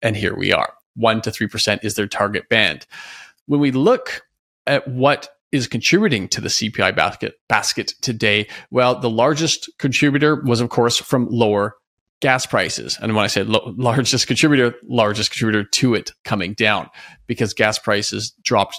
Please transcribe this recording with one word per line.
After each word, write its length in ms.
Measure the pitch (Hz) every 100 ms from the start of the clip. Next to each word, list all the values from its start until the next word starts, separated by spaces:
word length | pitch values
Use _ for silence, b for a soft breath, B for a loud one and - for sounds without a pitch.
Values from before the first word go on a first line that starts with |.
And 140 | 113 104
here 180 | 95 92
we 160 | 95
are. 200 | 82 - - _ -
One 240 | 113 110
to 100 | 110
three 160 | - 107
percent 380 | 107 - 101
is 100 | 107
their 140 | 104 101
target 400 | - 101 101 -
band. 380 | 113 95 69 - B B B B _ -
When 120 | 143
we 140 | 143
look 500 | 127 143 - - - - _ _ _ -
at 180 | 143 -
what 420 | 127 135 139 - _ _
is 160 | 143 120
contributing 600 | 117 - 175 214 113 90
to 120 | -
the 100 | -
C 200 | - 110
P 120 | -
I 100 | 95
basket, 420 | 80 85 - 104 - -
basket 460 | 107 - - 98 -
today, 460 | - 110 110 104 104 B B
well, 300 | 127 123 110
the 100 | 120
largest 580 | 110 135 151 160 - - -
contributor 600 | 139 - 147 139 151 147
was, 160 | 131 117
of 80 | 120
course, 300 | - 120 -
from 280 | - 131 117
lower 460 | 117 110 101 104 - _ _ _ _
gas 260 | 139 127 -
prices. 500 | 110 90 - 60 -
And 140 | 107 107
when 80 |
I 20 | 101
say 160 | 101
lo-, 320 | 101 110 123 101
largest 520 | 123 127 - 127 -
contributor, 480 | 120 156 139 120 -
largest 480 | - 123 104 107 101
contributor 360 | - 113 107 101
to 260 | - 127 107
it 160 | - -
coming 320 | - 104 90
down, 360 | 107 107 98 - B B B -
because 260 | 117 107
gas 240 | - 107 -
prices 540 | - 104 104 104 110 -
dropped 320 | - 110 98